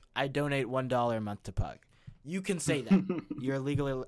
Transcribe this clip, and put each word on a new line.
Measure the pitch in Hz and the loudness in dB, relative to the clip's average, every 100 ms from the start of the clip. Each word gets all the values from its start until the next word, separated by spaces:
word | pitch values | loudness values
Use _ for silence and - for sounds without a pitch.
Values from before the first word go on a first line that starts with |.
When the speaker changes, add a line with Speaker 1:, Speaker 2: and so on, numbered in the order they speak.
| - 123 | -8 -2
Speaker 1:
I | 139 | 0
donate | 139 147 139 117 | 0 2 0 0
one | 131 131 | 0 2
dollar | 123 120 113 | 2 2 0
a | |
month | 104 101 | -2 -6
to | - | -4
Pug." | - 73 - - _ - - | -2 -2 -6 -20 _ -20 -16
You | 139 190 | -8 -4
can | 190 175 | -2 -2
say | - 151 | 0 0
that. | 113 190 190 165 - | 4 2 4 -4 -6
Speaker 2:
<laughs> | 147 | -4
Speaker 1:
You're | 127 135 | -2 0
legally | 135 147 139 131 | 0 0 0 -2